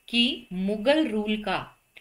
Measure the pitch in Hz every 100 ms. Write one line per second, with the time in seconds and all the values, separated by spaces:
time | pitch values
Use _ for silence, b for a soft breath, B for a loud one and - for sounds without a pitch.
0 | - 240 240 330 - 180 190 214 214 302
1 | 311 214 208 214 208 170 - - _ -